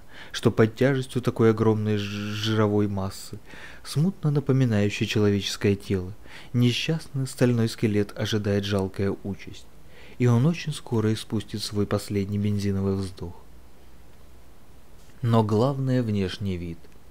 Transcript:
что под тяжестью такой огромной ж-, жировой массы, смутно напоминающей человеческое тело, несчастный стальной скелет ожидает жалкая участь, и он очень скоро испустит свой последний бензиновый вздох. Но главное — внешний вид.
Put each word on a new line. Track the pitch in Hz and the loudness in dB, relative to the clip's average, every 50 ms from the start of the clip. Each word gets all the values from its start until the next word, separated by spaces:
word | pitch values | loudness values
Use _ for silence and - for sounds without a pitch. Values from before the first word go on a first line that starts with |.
| - - - - - - | -14 -16 -16 -16 -14 -10
что | - - - 117 | -8 0 0 2
под | - - 113 110 110 | 6 6 4 4 4
тяжестью | - 127 139 139 131 127 - - 127 | 2 2 4 4 2 -2 -2 -4 -2
такой | 120 123 - - 113 113 | -2 -2 2 6 6 6
огромной | 110 110 113 110 107 107 107 107 107 104 | 6 6 4 4 4 4 2 0 0 0
ж-, | 101 101 101 101 104 104 | -2 -4 -6 -6 -6 -6
жировой | 104 107 107 110 110 110 107 104 104 104 104 101 | -4 -4 -2 0 2 4 4 4 4 2 2 2
массы, | 101 98 95 98 - - - - 107 107 - - - - - - - - - | 0 -2 -4 -4 -6 -10 -12 -12 -14 -14 -14 -16 -16 -16 -16 -16 -16 -16 -12
смутно | - - 135 160 190 - - - 151 | -4 0 2 2 2 0 0 -2 0
напоминающей | 143 147 139 - 131 135 131 120 107 101 104 104 - - 113 | 2 2 2 4 4 4 6 4 4 4 2 2 2 0 -2
человеческое | 101 - 107 104 104 101 98 95 - - - - 104 101 | 0 2 4 4 4 4 2 0 -2 -4 0 2 2 2
тело, | - - - 98 92 90 92 - - - - - - - - - | 2 0 -4 -2 -2 -2 -6 -10 -12 -14 -16 -16 -16 -14 -2 2
несчастный | 120 123 120 117 - - - 160 156 - - - 135 131 | 4 4 4 4 2 -2 -2 -2 -4 -4 -6 -4 -4 -4
стальной | 127 - - 135 123 123 117 113 113 | -4 0 2 4 4 4 4 2 0
скелет | - - 120 110 101 104 101 - - - | 0 0 0 2 2 2 0 -2 -2 -6
ожидает | 113 104 113 107 101 104 101 101 98 | -4 -2 -2 0 0 2 0 0 0
жалкая | 101 104 98 95 95 - - 98 98 - - | 0 0 0 0 -2 -2 -2 -2 -2 -2 -4
участь, | - 101 95 - - - - - - - - - - - - - - - - - | -6 -8 -8 -8 -10 -14 -14 -14 -16 -18 -18 -18 -18 -18 -18 -16 -18 -14 -4 2
и | 123 | 4
он | 123 120 117 131 | 4 6 6 4
очень | 165 170 - - 151 | 4 2 0 -4 -6
скоро | 147 - - - 123 110 104 110 110 | -6 -8 -6 -2 0 2 2 2 0
испустит | 110 - - 117 104 - - - 104 | 0 -4 -4 -4 -4 -4 -4 -8 -8
свой | - - 104 104 101 | -6 -4 0 0 0
последний | - 104 101 - - 104 101 98 98 104 101 | 2 0 -2 -2 -2 -2 -2 -2 0 -2 0
бензиновый | 101 107 104 101 101 101 98 98 98 98 98 | 0 0 0 0 0 0 0 2 2 0 0
вздох. | 98 98 92 92 - 87 85 85 - - - - - - - - - - - - - - - - - - - - - - - - - - - - - - - - - - - - - | 0 -2 -6 -8 -10 -12 -12 -12 -14 -16 -18 -18 -18 -18 -18 -18 -18 -18 -18 -18 -18 -18 -18 -18 -18 -18 -18 -18 -18 -18 -18 -18 -18 -18 -18 -18 -18 -18 -18 -18 -18 -18 -18 -10 -4
Но | 123 117 117 113 110 | 0 4 6 6 6
главное — | 104 107 104 120 139 139 135 135 131 127 127 | 6 4 4 4 4 2 0 0 2 2 2
внешний | 120 110 104 101 95 90 - - 104 98 92 | 2 2 2 0 0 0 -2 -4 -4 -4 -4
вид. | 85 87 85 82 - - - - - - - | -4 -4 -6 -8 -10 -12 -16 -16 -16 -18 -18